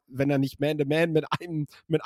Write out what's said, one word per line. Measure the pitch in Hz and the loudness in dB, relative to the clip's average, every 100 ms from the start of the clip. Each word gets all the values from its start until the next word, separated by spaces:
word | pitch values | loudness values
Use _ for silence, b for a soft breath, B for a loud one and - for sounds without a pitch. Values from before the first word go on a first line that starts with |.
| _ | _
wenn | 127 139 | -2 2
er | 139 | 2
nicht | 135 - | 0 -2
Man-to-Man | 143 156 139 156 170 | -2 0 0 2 2
mit | 156 143 | 2 0
einem, | - 175 160 147 b - | -4 -4 -6 -6 b -2
mit | 160 | 0